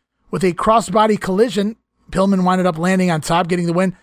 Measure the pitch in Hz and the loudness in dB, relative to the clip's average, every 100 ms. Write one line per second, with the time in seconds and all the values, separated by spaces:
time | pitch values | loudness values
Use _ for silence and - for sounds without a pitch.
0 | _ _ _ 160 185 170 - 226 190 208 | _ _ _ -2 -2 0 2 2 2 2
1 | 214 208 - 190 240 185 202 226 _ _ | 2 0 -2 0 0 0 -4 -6 _ _
2 | - 175 196 190 180 185 180 160 175 190 | -6 -2 0 2 0 2 0 -2 0 0
3 | 180 160 - 170 180 180 170 170 190 180 | 0 -2 0 -2 0 -2 -2 0 -2 -4